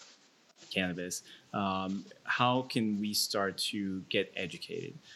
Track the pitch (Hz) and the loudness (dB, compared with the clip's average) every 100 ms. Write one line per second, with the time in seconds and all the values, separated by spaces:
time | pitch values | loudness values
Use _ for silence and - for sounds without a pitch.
0 | - - - _ _ - - 95 92 87 | -20 -20 -20 _ _ -20 -4 0 0 0
1 | 90 - - - - 104 98 95 95 98 | -4 -6 -10 -20 -6 0 2 2 0 -2
2 | - - - - 123 127 127 127 110 101 | -6 -12 -2 4 4 4 2 2 2 2
3 | 104 104 - 107 98 92 - 107 98 95 | 0 0 0 2 2 0 -2 0 -2 -2
4 | - 104 95 - 92 85 - 85 85 - | 0 0 0 -2 -6 -6 -8 -8 -8 -12
5 | - | -18